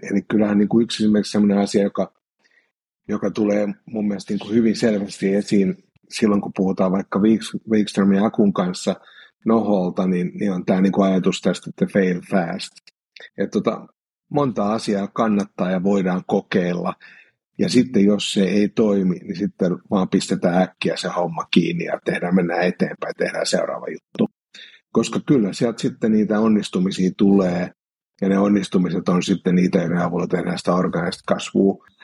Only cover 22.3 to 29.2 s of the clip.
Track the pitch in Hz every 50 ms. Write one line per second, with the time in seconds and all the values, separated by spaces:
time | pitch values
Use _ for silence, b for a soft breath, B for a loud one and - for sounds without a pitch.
22.3 | 90 98 90 85 87 90 87 92 - - 95 - - - - - - - - -
23.3 | - - - - - - - - 67 65 - - 78 - - _ - - - -
24.3 | _ _ _ _ B B B B B B B _ - 113 113 - - - - -
25.3 | 160 135 104 95 87 - 131 117 110 - - 127 - - - 113 110 107 107 92
26.3 | 107 104 110 113 110 104 95 - - 98 92 95 95 - 92 92 - - 107 98
27.3 | 98 101 95 90 87 - - - - _ _ _ _ _ _ _ _ _ 98 95
28.3 | 98 98 98 101 104 101 95 - - 98 90 87 85 92 82 - 90 90